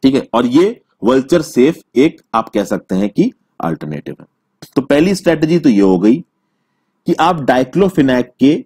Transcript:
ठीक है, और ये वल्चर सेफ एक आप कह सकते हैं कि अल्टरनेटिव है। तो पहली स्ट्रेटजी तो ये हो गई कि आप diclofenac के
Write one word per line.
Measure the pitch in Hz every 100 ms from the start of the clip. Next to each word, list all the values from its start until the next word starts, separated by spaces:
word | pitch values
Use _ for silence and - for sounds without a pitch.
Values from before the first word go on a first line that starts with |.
ठीक | 135 131
है, | -
और | 113 123
ये | 127 190 240 _ _
वल्चर | - 131 131 175
सेफ | 156 - 131 165 _ -
एक | 151 - _
आप | 113 113
कह | 110 101
सकते | 95 - 95
हैं | 104
कि | - 208 - _ _
अल्टरनेटिव | 80 80 76 73 71 73
है। | - _ _ _ - -
तो |
पहली | 127 143 175 196
स्ट्रेटजी | - 160 156 170
तो | 151
ये | 104
हो | 98 92
गई | 101 139 - _ _ _ _ _ _ _ -
कि | 170
आप | 160 175 135
diclofenac | 127 131 165 190 175 135 127 123 _
के | 131 160